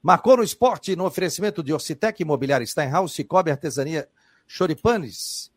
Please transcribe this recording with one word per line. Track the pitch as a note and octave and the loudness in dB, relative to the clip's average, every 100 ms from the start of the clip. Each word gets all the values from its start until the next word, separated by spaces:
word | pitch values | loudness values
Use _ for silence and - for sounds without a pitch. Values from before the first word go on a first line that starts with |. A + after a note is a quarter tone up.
Marcou | D#3 F3 A3+ B3 | 4 4 6 4
no | |
Esporte, | G#3+ - B3+ F#3 - F3+ | 4 2 0 0 -4 -2
no | |
oferecimento | F#3 - F3+ - G#3 G#3 | -2 -2 -4 -2 -4 -4
de | C#3 | -4
Orcitec, | D3+ - D#3 A3 G#3+ | -4 -4 -2 -4 -2
Imobiliária | D#3+ C#3+ C3+ C3+ A#2 | -2 -2 2 0 0
Steinhaus, | - C#3+ D#3 F#3 | -4 0 0 0
Cicobi, | - D3 F#3 E3+ | -4 0 2 2
Artesania | C#3 D#3+ C3+ C#3 D#3+ - _ _ _ _ | -2 -4 -4 -4 -4 -6 _ _ _ _
Choripanes | - F#3 D3+ A3 A#3 C3 F2+ - - - | -4 -2 0 0 0 -2 -10 -10 -10 -14